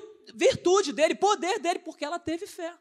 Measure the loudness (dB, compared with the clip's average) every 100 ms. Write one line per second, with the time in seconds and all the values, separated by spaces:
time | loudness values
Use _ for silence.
0 | -2 -20 -14 2 2 4 4 4 2 2
1 | 0 2 2 2 0 -2 -2 -4 -6 -10
2 | -8 -8 -6 -8 -8 -12 -12 -14